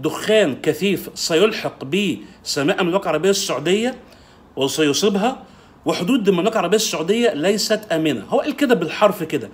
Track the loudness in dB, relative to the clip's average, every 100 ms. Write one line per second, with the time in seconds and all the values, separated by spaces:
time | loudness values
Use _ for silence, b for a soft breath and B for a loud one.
0 | -6 -4 2 4 2 0 -2 0 0 -2
1 | -4 -8 -2 2 2 0 -8 -8 -4 -2
2 | -2 -4 -10 -14 -6 -2 0 0 0 0
3 | 0 0 2 0 -2 -2 0 0 0 -4
4 | B B B B B -4 -2 2 2 4
5 | 2 2 0 -2 B B B B -4 -2
6 | 2 2 2 0 0 0 0 0 0 -2
7 | -2 2 2 2 0 0 0 -2 -2 -2
8 | 0 -2 -2 -2 -2 0 2 2 0 2
9 | 2 2 -4 -4 -6